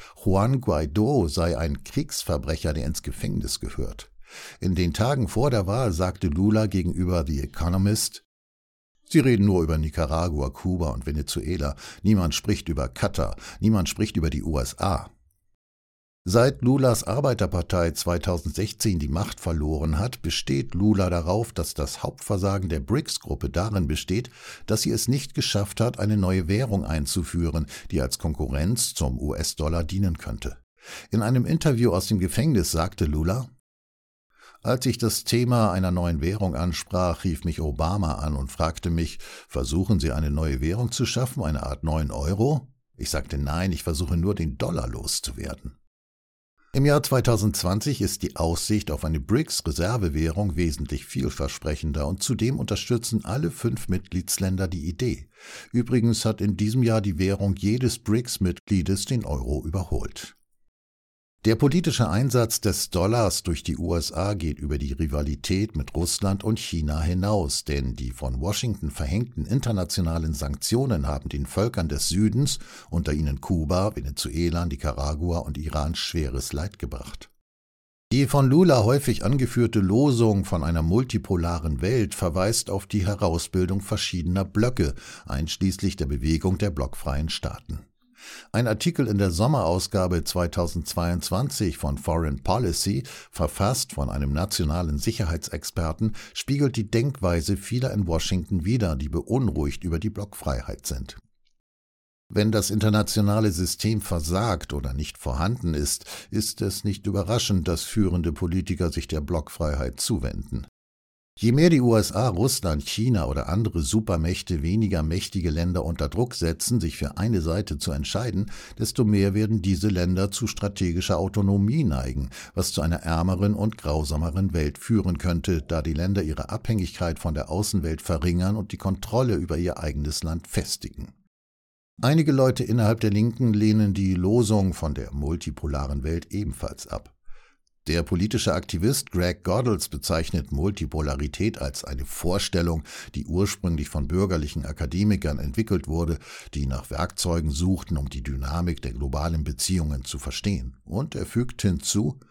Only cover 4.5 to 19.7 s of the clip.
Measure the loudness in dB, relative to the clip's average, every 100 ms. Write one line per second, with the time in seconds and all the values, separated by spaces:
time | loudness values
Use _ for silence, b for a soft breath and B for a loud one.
4.5 | B 0 2 2 2 0 2 0 0 2
5.5 | 2 0 0 0 0 -2 0 -2 2 4
6.5 | 4 2 0 0 0 0 0 0 -2 -4
7.5 | -4 0 2 2 2 -2 -6 _ _ _
8.5 | _ _ _ _ _ 0 4 6 6 6
9.5 | 6 4 2 0 0 0 0 0 0 -2
10.5 | -2 -2 0 0 -2 -4 -4 -2 -4 -2
11.5 | -2 -2 -6 B B 4 4 4 0 0
12.5 | -2 -2 -2 -2 -2 -2 0 -2 -4 B
13.5 | B 4 4 2 0 0 0 0 0 -2
14.5 | -2 -2 -2 0 0 -4 -18 _ _ _
15.5 | _ _ _ _ _ _ _ 2 4 6
16.5 | 4 4 6 6 4 2 0 2 2 2
17.5 | 0 0 2 2 0 0 0 0 -2 -2
18.5 | -2 -4 -2 0 0 0 0 -2 -4 -2
19.5 | 0 0